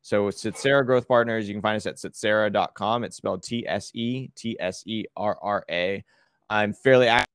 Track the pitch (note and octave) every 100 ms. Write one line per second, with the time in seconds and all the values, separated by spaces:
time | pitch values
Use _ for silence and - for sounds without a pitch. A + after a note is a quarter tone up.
0 | - G#2 G2+ - A2 - C3+ C#3 B2+ B2+
1 | A#2+ B2 A#2 A2+ G2+ G#2 G#2 G#2+ F#2+ -
2 | F2+ - A2 G#2+ G#2+ G2+ F2 - G#2 A#2+
3 | A2 - G2+ F#2+ - A#2 - G2 - A#2
4 | A#2 B2+ B2+ - A#2 A2 F#2 F#2 - A2
5 | - - G#2 - G2+ G2+ - F2 F#2 G2
6 | - _ _ _ _ G#2+ G#2 - C3+ B2+
7 | B2 A#2 -